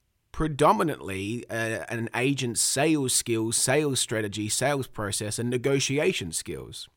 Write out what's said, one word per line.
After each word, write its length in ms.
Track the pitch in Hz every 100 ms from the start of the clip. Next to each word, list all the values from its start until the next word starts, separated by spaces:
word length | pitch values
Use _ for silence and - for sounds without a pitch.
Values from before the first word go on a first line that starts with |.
| _ _ _
predominantly, 1120 | - 156 139 151 214 170 135 80 95 101 120 -
uh, 360 | 113 113 110 76
an 200 | 113 113 113
agent's 460 | 131 139 127 113
sales 540 | - 131 156 156 127 -
skills, 420 | - 113 113 117
sales 420 | - 143 151 127
strategy, 480 | - 110 107 101 107
sales 380 | - 127 143 120
process, 540 | - 101 - 104 -
and 100 | 120
negotiation 840 | 127 131 139 - 135 170 180 87
skills. 560 | - - 71 64 117 -